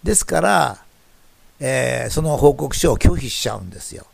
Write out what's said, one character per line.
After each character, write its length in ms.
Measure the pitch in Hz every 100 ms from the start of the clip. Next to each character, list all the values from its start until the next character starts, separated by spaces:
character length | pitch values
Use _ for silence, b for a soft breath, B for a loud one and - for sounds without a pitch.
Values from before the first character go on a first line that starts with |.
で 120 | - 214
す 100 | -
か 160 | 165
ら、 360 | 196 190 127 95 - _ _ _ - _ - _
え 460 | 135 131 123 123 117
ー、 20 |
そ 120 | -
の 160 | 156 147
報 180 | 143 -
告 200 | 73 -
書 160 | 165
を 60 | 110
拒 180 | - -
否 140 | 127
し 120 | -
ち 80 | 117
ゃ 60 | 104
う 60 |
ん 80 | 90
で 100 | 92
す 160 | - -
よ。 100 | -